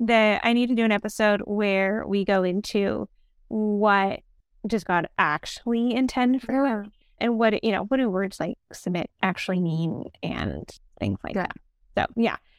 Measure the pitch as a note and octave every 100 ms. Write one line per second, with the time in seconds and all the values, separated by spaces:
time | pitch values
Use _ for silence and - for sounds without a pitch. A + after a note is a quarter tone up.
0 | A3+ A#3 G#3+ G3+ - A#3+ A#3+ A#3 A3+ G3+
1 | G#3+ - G#3+ G3+ - G#3 G#3 F#3+ F#3+ G#3+
2 | - G3+ G3 G3 F#3 F3+ - G#3+ G3 -
3 | G#3 _ _ _ - A3 G#3+ G#3 G#3 G3+
4 | G3 - _ _ _ _ G#3 A3 - F3
5 | D#3+ - D#3+ D#3 - - - A#3 A#3+ A#3+
6 | C4 - B3 C4 - C4 C#4 A3 G#3 -
7 | _ - A#3 A3+ A3+ G#3+ A3+ G3 G3+ C4+
8 | B3 F#3 G3 - E3+ - _ - - F3+
9 | - - F#3+ F3+ - F#3 F3 D#3+ E3 -
10 | - - F3 - - C#2 - - _ -
11 | G2+ F#2+ - G3 F3+ - _ _ _ -
12 | - B3 A#3 - _